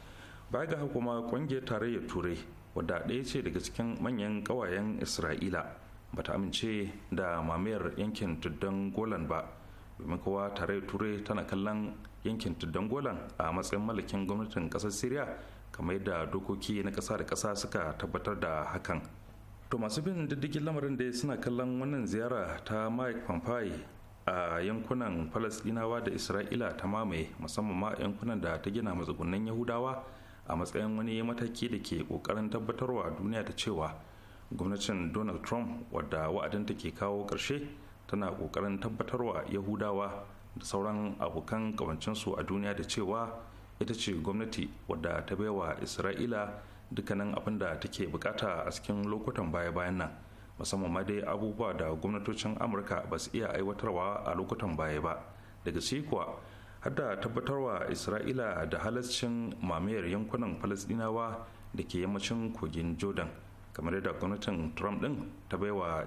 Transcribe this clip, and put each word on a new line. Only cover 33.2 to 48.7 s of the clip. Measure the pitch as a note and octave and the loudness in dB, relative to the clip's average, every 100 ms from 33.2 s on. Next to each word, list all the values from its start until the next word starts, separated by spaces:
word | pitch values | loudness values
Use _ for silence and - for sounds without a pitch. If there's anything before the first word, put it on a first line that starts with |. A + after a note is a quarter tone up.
| G2 A2+ | 0 0
da | F#2+ | 0
cewa | D#2+ - F#2 D#2 D#2+ - - - - - - | 0 0 2 0 -2 -12 -16 -16 -16 -8 -2
gwamnatin | F2+ G2+ - G2 E2+ | 0 2 2 2 2
Donald | G#2 G#2+ F2 | 0 0 -2
Trump, | - A#2 A#2 - - | 0 0 0 -4 -4
wadda | - D2+ D#2+ D#2 | -2 0 0 2
wa'adinta | F#2 D#2 G#2 G#2 G2 | 2 2 0 0 -2
ke | F2 | -2
kawo | - G2+ G2+ G2+ | -2 0 0 0
ƙarshe, | - - C#3+ D3 - - - - | -2 0 -2 -4 -10 -14 -16 -4
tana | G2+ F#2+ | 0 0
ƙoƙarin | E2 D#2+ - G2+ G2 | 0 0 0 2 2
tabbatarwa | A2+ A2 - B2 A#2+ E2+ - | 0 0 0 2 0 0 0
Yahudawa | G2+ G2 G#2 G#2 G2+ G2+ G2+ G2+ - - - | 0 2 2 2 2 0 -2 -8 -14 -12 -10
da | |
sauran | - G2+ G2+ G#2 G#2 G2 | -2 0 2 0 0 0
abokan | - D#2+ D#2 A2 A2 - | 0 0 0 0 0 0
ƙawancensu | - D#2 - G#2 - - | 0 0 -2 0 0 0
a | |
duniya | D#2+ F#2+ G2+ G2+ | 0 0 0 0
da | |
cewa | G#2 - F#2+ A2 A2+ A#2 - - - - | 0 0 2 2 0 -4 -10 -14 -16 -2
ita | - A2+ | -2 0
ce | - | 0
gwamnati | F2+ E2 G2+ A2 - F2 - - | 0 2 2 0 -2 -4 -6 -2
wadda | D#2+ E2 D#2+ D#2+ | 0 2 0 0
ta | F#2+ | 0
baiwa | G#2+ G2+ E2 D2+ | 0 2 0 0
Isra'ila | - - F#2+ G2 A#2+ A2 G#2 G#2 - - - | -4 0 0 2 0 0 -2 -4 -12 -16 -6
dukkanin | - G2+ G2+ G#2 G#2 | -4 0 0 2 0
abin | - G#2+ | 0 0
da | F#2 D#2 | 0 0
take | - - F#2 | -4 -2 -2
bukata | D#2+ - G#2+ G#2+ E2+ | 0 -2 0 0 0
a | - | -2